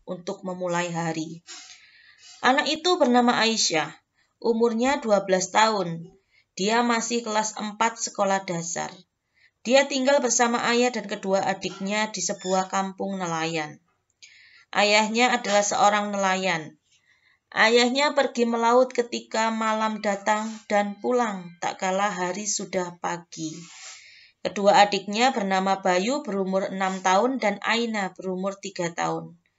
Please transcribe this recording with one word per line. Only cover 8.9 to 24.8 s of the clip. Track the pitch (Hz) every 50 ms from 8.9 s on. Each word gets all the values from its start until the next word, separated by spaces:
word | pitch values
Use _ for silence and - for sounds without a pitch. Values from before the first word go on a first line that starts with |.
| - - - _ _ _ _ _ _ _ _ _ _ _ -
Dia | 220 254 269 277 269
tinggal | 294 262 254 269 285 285 254
bersama | 240 - - 240 233 233 - - -
ayah | 240 240 247
dan | 247 233 220 202
kedua | 196 214 202 - 190 190 196 -
adiknya | - 190 190 190 180 175 - 190 190 208 214 214 214 214
di | 180 170
sebuah | - 196 - - 185 190 185 185 185
kampung | - 196 190 190 185 190 196 196 196 190
nelayan. | 185 170 165 160 160 165 165 160 151 151 147 - _ _ _ _ _ _ _ _ - - - - - - _ - _ _
Ayahnya | - - 208 208 208 214 220 208 220 233 247 247 247
adalah | 240 - 196 202 208 202
seorang | - - - 196 208 208 208 208 208 202
nelayan. | 196 196 190 185 190 185 185 170 160 151 135 - _ _ _ _ _ _ _ _ _ _ _ _ _ _ -
Ayahnya | - - 208 220 233 240 240 240 254 277 294 294 285
pergi | 285 254 247 - 233 233
melaut | 233 233 233 233 233 240 254 262 254 -
ketika | 247 233 240 226 226 - - - 220 220 226
malam | 220 220 220 220 220 220 220 214 214 202
datang | 214 208 202 196 - 220 214 214 220 226 220 214 - -
dan | 214 202 208 202 202 - -
pulang | 240 247 247 240 214 196 185 175 175 - -
tak | - - -
kala | - 196 185 185 190 202
hari | 208 185 180 180 180 180 202 208
sudah | - - - 196 175 190 190 180 175 175 - -
pagi. | 175 175 175 170 _ - 170 160 156 156 170 170 - - - - - - - - - - - - _ _ _ -
Kedua | - - 208 196 202 175 180